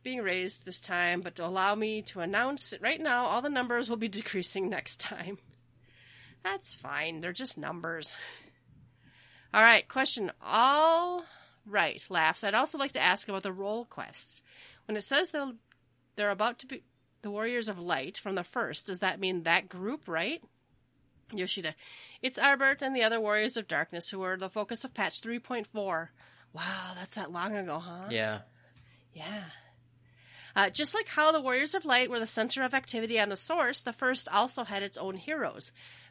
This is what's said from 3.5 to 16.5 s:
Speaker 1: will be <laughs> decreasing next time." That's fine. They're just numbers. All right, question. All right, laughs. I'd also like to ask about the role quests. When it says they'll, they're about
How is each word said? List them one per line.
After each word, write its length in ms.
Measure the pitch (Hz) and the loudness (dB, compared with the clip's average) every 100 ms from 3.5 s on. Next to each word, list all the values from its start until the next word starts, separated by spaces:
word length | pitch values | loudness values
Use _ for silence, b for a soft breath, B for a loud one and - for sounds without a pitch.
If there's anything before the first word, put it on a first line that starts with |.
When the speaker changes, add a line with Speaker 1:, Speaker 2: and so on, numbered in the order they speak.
| 269 247 240 233 | -2 0 0 0
Speaker 1:
will 80 | 233 | -2
be 100 | 220 | -2
<laughs> 0 | |
decreasing 600 | 202 - 196 - 196 - | -4 -4 -4 -2 -2 -2
next 300 | 175 - - | -2 -4 -6
time." 360 | - 254 180 202 - - _ _ B B B B B B | -6 -8 -8 -10 -14 -20 _ _ B B B B B B
That's 300 | 370 392 - | -4 -4 -6
fine. 460 | - 131 143 160 160 | -12 -6 -4 -2 -4
They're 140 | 170 | -6
just 240 | 175 262 - | -4 -4 -4
numbers. 580 | 147 170 165 165 156 B B B B B _ - - b b b b b b | -6 -6 -6 -4 -4 B B B B B _ -20 -20 b b b b b b
All 80 | 208 | 8
right, 240 | 226 220 - | 10 10 6
question. 440 | 262 262 247 190 - | 0 2 0 -2 -6
All 840 | - 214 254 294 320 330 359 359 339 B B B 214 | 2 6 6 8 6 6 2 -2 -8 B B B -2
right, 400 | 196 160 - - | 2 2 0 -2
laughs. 340 | 165 160 - | 2 4 2
I'd 100 | 208 | 2
also 240 | 220 294 302 | 2 2 0
like 140 | 269 | -2
to 80 | - | 2
ask 260 | 175 196 - | 4 4 0
about 160 | 190 | -4
the 80 | 190 | -4
role 320 | 185 196 220 233 | -4 -4 -4 -6
quests. 580 | - - - - - B B B B - | -10 -10 -10 -10 -10 B B B B -6
When 100 | 214 | -4
it 60 | |
says 280 | - 277 370 | 2 2 2
they'll, 220 | 302 277 226 _ _ _ _ _ - | -2 -6 -8 _ _ _ _ _ -2
they're 140 | 208 | 0
about 300 | 196 226 | 2 0